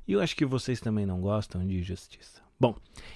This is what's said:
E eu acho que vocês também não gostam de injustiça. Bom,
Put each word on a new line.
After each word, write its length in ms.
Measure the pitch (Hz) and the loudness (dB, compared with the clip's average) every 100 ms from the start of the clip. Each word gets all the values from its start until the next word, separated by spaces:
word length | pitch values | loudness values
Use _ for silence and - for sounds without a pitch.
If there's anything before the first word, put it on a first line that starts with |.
| - | 0
E 60 | |
eu 60 | 196 | 2
acho 120 | 175 | 2
que 120 | - 143 | 2 0
vocês 340 | 127 - 120 | 2 0 -2
também 240 | 117 107 | 0 2
não 160 | 101 90 | 2 0
gostam 460 | 95 107 - 92 92 | 0 0 0 -2 0
de 100 | 95 | 0
injustiça. 640 | 87 92 - - - - - - | -2 -6 -12 -20 -20 -20 -16 2
Bom, 160 | 123 101 - - - | 2 2 -10 -18 -16